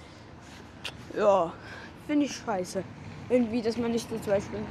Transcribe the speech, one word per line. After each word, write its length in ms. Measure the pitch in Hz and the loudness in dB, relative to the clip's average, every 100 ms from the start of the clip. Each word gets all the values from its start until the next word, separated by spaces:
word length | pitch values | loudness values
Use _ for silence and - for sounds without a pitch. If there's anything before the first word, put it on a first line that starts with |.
| - - - - - - - - - - - - | -16 -18 -18 -18 -16 -16 -16 -12 -12 -10 -6 4
ja, 340 | 208 196 170 - - - - - - | 6 8 6 -2 -12 -14 -14 -10 0
finde 200 | 294 269 | 2 2
ich 100 | - | 0
scheiße. 480 | - 190 180 190 180 - - - - | -2 -2 -2 -4 -6 -8 -14 -10 2
Irgendwie, 320 | 247 226 240 | 4 4 2
dass 140 | 220 226 | 0 0
man 140 | 233 | 0
nicht 180 | 233 - | 0 -2
D 100 | 226 | -4
zwei 180 | 208 196 | 2 2
spielen 260 | - 202 208 | 2 -4 -4